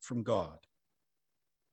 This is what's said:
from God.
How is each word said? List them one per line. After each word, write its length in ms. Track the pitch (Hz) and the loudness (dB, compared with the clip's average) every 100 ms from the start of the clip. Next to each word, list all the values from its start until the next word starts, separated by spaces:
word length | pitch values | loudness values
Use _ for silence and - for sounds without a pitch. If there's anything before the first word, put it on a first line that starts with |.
from 220 | - 120 | -6 -2
God. 340 | 110 104 82 80 _ _ _ _ _ _ _ _ _ _ _ | 2 2 0 -6 _ _ _ _ _ _ _ _ _ _ _